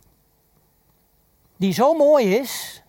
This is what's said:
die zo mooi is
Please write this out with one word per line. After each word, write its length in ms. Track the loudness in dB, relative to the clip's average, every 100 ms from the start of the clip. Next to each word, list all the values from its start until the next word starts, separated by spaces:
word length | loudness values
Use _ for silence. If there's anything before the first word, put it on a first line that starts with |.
| _ _ _ _ _ _ _ _ _ _ _ _ _ _ _ -6
die 160 | -4
zo 220 | 0 0
mooi 400 | 2 2 4 2 -2
is 460 | -4 -10 -14 -18